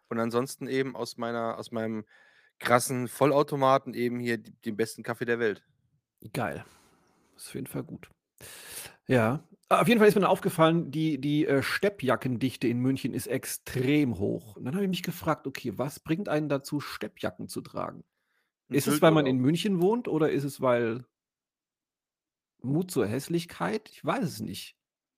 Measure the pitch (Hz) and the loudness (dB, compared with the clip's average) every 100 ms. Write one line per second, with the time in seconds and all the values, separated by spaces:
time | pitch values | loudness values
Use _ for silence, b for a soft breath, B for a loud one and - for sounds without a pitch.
0 | _ 117 117 117 135 - 127 131 135 117 | _ -2 0 0 -2 -6 -4 -2 -2 -4
1 | 117 - 117 117 113 113 - 117 110 110 | -8 -6 -6 -4 -4 -6 -8 -4 -4 -4
2 | - b b b b _ 120 123 - 127 | -8 b b b b _ 2 4 4 -2
3 | 120 - 139 139 147 143 131 135 131 107 | -4 2 2 4 2 2 4 4 0 -4
4 | 120 120 120 113 107 - 117 104 113 - | -2 -2 -2 -4 -6 -12 -8 -4 -4 -4
5 | 113 113 120 117 113 95 _ _ _ _ | -8 -4 -2 2 0 -2 _ _ _ _
6 | _ _ 113 - 98 76 - b b b | _ _ -10 -4 -4 -4 -12 b b b
7 | b b b _ - 131 131 143 123 - | b b b _ -12 -10 -8 -10 -10 -14
8 | - _ _ _ B B B B B B | -18 _ _ _ B B B B B B
9 | - 127 110 151 - - _ 185 180 233 | 0 2 4 0 -8 -20 _ 2 4 6
10 | 214 202 170 185 190 - 160 170 139 151 | 6 6 4 2 0 4 4 4 0 -2
11 | 160 135 143 147 - 139 - - 202 202 | 0 0 0 0 2 2 2 0 0 0
12 | 127 113 131 117 127 - 120 120 127 135 | 0 2 0 0 -2 0 0 2 0 0
13 | 123 123 - 123 - - - 131 127 151 | -2 -6 -4 -6 -4 -10 -6 -2 2 4
14 | 135 90 107 117 110 - 123 185 196 175 | 2 0 -2 -4 -8 -10 -6 -2 -2 -2
15 | 185 - 160 147 143 - 120 101 135 - | -6 -4 -2 -2 -4 -8 -8 -4 -6 -6
16 | - 165 202 151 151 139 - 147 - - | -4 -4 0 -2 0 -2 -2 -6 -6 -8
17 | - - - - - - - - - - | -10 -6 -6 -6 -10 -10 -10 -8 -8 -10
18 | - _ _ _ _ _ _ 139 139 147 | -20 _ _ _ _ _ _ 0 2 6
19 | 165 156 139 131 131 170 214 180 180 233 | 8 8 4 4 4 2 2 2 4 2
20 | - 151 151 139 139 - 131 120 117 120 | 0 2 2 2 -2 0 2 4 2 -2
21 | - _ _ _ _ _ _ _ _ _ | -8 _ _ _ _ _ _ _ _ _
22 | _ _ _ _ _ _ 127 151 185 139 | _ _ _ _ _ _ -2 -2 0 -2
23 | 101 123 - 170 170 - 180 214 - - | 0 -2 -2 -4 -4 -6 -4 -4 -8 -8
24 | 143 226 165 110 - 98 - _ _ _ | -4 -2 -4 -6 -10 -10 -14 _ _ _
25 | _ | _